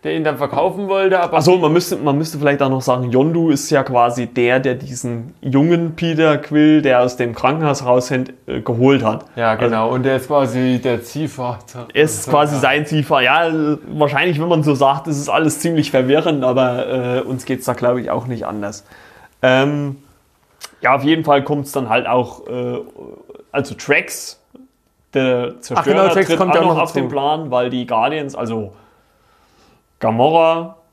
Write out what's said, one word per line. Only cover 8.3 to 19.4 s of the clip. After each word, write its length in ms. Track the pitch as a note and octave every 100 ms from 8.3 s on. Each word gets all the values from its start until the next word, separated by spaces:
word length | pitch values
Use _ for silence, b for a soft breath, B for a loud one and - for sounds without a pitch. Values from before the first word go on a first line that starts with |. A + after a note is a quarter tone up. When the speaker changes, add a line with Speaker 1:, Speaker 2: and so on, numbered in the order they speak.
| - -
Speaker 2:
äh, 140 | C3
geholt 420 | A2+ A#2 B2+ C#3
hat. 220 | A2 G#2 - -
Speaker 1:
Ja, 160 | A#2
Speaker 2:
Also 140 | A2 A#2+
Speaker 1:
genau, 240 | A2+ A2+
und 100 | B2+
der 120 | C3 C3
ist 120 | B2+
quasi 520 | D3 C3+ B2 B2+ B2+
der 200 | B2+ A#2
Ziehvater. 840 | - C#3+ D#3+ - B2 A#2+ - B2 A#2+
Speaker 2:
er 100 | -
ist 200 | D#3 -
Speaker 1:
So, 80 | -
Speaker 2:
quasi 240 | C#3+ D3 C#3+
Speaker 1:
ja. 60 |
Speaker 2:
sein 240 | B2+ C#3+ D3+
Ziehvater. 360 | D#3 C#3 D3
Ja, 540 | B2 D3+ E3 D#3+ D3+ D3+ -
wahrscheinlich, 520 | D3+ D3 C3 F3 D3
wenn 60 | E3
man 160 | E3+
so 100 | D3+
sagt, 340 | C#3 C3+ C#3+ E3
ist 120 | C#3+
es 100 | C#3+
alles 300 | C#3 D#3 D3+
ziemlich 320 | E3+ E3 D3+
verwirrend, 520 | C3+ B2+ C#3+ E3 D3+
aber, 720 | B2+ B2+ B2+ B2 B2+ C3 B2 B2
äh, 40 |
uns 240 | - C3 -
geht's 200 | B2+ C3
da, 80 |
glaub 240 | A#2+ A#2+ B2
ich, 120 | A#2
auch 160 | - B2
nicht 220 | A#2 -
anders. 380 | G#2 G2+ G#2+ _ B B B B _